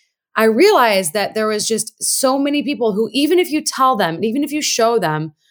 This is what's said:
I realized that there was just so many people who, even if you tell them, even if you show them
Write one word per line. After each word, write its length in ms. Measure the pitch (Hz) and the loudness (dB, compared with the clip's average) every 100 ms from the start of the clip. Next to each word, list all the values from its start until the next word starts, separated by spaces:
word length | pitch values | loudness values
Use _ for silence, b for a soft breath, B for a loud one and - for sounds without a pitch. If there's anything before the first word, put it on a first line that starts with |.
| B _ _ - | B _ _ 0
I 100 | 220 | 2
realized 680 | 220 392 370 233 196 175 | 4 4 6 4 2 -2
that 200 | 208 196 220 | -4 -4 -2
there 120 | 214 | -2
was 200 | 214 214 | -2 -2
just 340 | 220 214 - | -4 -6 -8
so 380 | - - 262 277 | -6 -2 0 0
many 240 | 285 294 | 0 -2
people 300 | 269 240 226 | -2 -2 -2
who, 160 | 202 226 | 0 -2
even 260 | 254 294 349 | 0 2 2
if 140 | 359 | 2
you 100 | 302 | -2
tell 340 | 311 - 262 254 | -4 0 0 2
them, 260 | 175 165 | 0 -2
even 200 | 220 226 | -2 -2
if 80 | 294 | -4
you 100 | 302 | -4
show 360 | - - 226 233 | -4 0 2 2
them 360 | 170 156 160 - _ | 0 -2 -4 -10 _